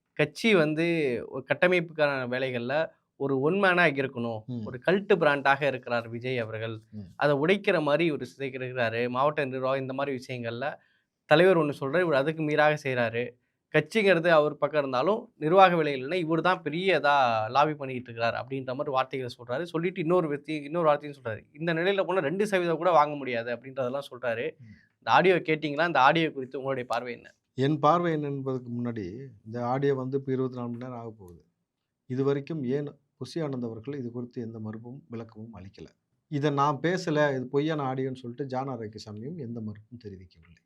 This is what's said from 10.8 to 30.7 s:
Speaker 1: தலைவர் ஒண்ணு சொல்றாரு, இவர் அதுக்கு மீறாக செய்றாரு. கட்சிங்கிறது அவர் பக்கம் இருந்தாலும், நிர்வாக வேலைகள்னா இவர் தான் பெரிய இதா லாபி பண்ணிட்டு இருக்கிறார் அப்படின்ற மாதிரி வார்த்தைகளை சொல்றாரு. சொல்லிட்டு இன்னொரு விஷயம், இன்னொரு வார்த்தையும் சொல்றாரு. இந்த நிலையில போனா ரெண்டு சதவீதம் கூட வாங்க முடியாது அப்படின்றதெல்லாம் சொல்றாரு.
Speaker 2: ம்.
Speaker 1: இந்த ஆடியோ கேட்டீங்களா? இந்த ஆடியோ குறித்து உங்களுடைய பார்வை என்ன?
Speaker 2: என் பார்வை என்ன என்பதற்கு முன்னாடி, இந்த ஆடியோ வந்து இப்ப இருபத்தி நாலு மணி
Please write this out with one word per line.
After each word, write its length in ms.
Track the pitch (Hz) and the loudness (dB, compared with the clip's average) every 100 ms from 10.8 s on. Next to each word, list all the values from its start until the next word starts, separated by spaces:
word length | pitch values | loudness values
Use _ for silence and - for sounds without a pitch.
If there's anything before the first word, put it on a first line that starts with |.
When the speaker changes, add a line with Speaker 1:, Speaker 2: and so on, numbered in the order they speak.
| _ _ _ _ - | _ _ _ _ 4
Speaker 1:
தலைவர் 320 | 151 180 170 | 6 8 6
ஒண்ணு 160 | 151 135 | 4 0
சொல்றாரு, 200 | 139 160 | -2 0
இவர் 140 | 175 | 2
அதுக்கு 300 | 135 139 160 | 2 2 0
மீறாக 340 | 151 151 151 151 | 0 4 4 4
செய்றாரு. 580 | 135 127 117 113 120 - _ _ _ | 0 -2 0 -2 -6 -10 _ _ _
கட்சிங்கிறது 540 | 156 151 220 196 175 170 | 0 2 2 4 4 6
அவர் 300 | 160 151 147 | 4 4 0
பக்கம் 220 | 147 147 | -2 0
இருந்தாலும், 540 | 139 127 160 220 - _ | 0 0 0 0 -4 _
நிர்வாக 400 | 156 190 185 175 | 2 8 8 6
வேலைகள்னா 380 | 147 143 135 | 0 -2 -4
இவர் 280 | 185 160 165 | -4 0 0
தான் 200 | 180 185 | 2 0
பெரிய 380 | 156 156 190 160 | -2 -2 0 2
இதா 460 | 143 143 127 113 110 | 4 4 4 2 2
லாபி 240 | 135 156 | 2 2
பண்ணிட்டு 380 | 147 135 127 127 | 2 -6 -8 -10
இருக்கிறார் 220 | 117 117 | -4 -2
அப்படின்ற 320 | 113 120 135 131 | -2 -4 -8 -6
மாதிரி 240 | 127 147 | -6 -2
வார்த்தைகளை 460 | 131 127 135 123 - | 0 -2 -4 -8 -10
சொல்றாரு. 260 | 120 127 | -8 -6
சொல்லிட்டு 380 | 170 165 175 185 | -4 -4 -4 -2
இன்னொரு 260 | 160 180 165 | 2 2 2
விஷயம், 360 | 143 147 156 | -4 -6 -8
இன்னொரு 220 | 143 170 156 | -6 0 2
வார்த்தையும் 360 | 143 147 135 | 2 0 -10
சொல்றாரு. 240 | 120 107 - 147 | -8 -8 -10 -6
இந்த 140 | 170 | -2
நிலையில 320 | 165 185 196 170 | 0 2 2 0
போனா 140 | 185 | 0
ரெண்டு 280 | 143 190 208 | 0 0 0
சதவீதம் 300 | 190 175 160 | 0 0 0
கூட 140 | 180 | 4
வாங்க 240 | 160 151 143 | 4 4 0
முடியாது 400 | 131 120 117 117 | -4 -4 -4 -6
அப்படின்றதெல்லாம் 540 | 131 135 123 139 139 | -8 -6 -4 -4 -8
சொல்றாரு. 440 | 123 123 113 147 - | -8 -4 -4 -6 -10
Speaker 2:
ம். 60 | 113 101 _ _ | -18 -20 _ _
Speaker 1:
இந்த 140 | - | 4
ஆடியோ 240 | 127 175 175 | 6 6 4
கேட்டீங்களா? 500 | - 156 151 143 175 | 2 -2 -2 0 2
இந்த 140 | 143 | 6
ஆடியோ 320 | 131 165 160 | 6 6 2
குறித்து 260 | 139 127 139 | -2 -8 -8
உங்களுடைய 320 | 131 131 123 | -4 -4 -4
பார்வை 240 | 117 123 | -4 -4
என்ன? 220 | 117 - _ _ | -10 -16 _ _
Speaker 2:
என் 260 | - 135 156 | -2 0 4
பார்வை 320 | 147 175 175 | 4 4 2
என்ன 160 | 156 147 | -2 -4
என்பதற்கு 420 | 139 131 131 123 | -6 -4 -6 -6
முன்னாடி, 580 | 120 120 117 90 110 135 107 110 | -6 -6 -6 -8 -10 -14 -18 -12
இந்த 200 | 117 120 | -6 -2
ஆடியோ 300 | 135 143 135 | 0 0 0
வந்து 220 | 131 139 | -2 -4
இப்ப 140 | 135 | -2
இருபத்தி 260 | 131 131 127 | -2 -4 -6
நாலு 120 | |
மணி 140 | 120 | -8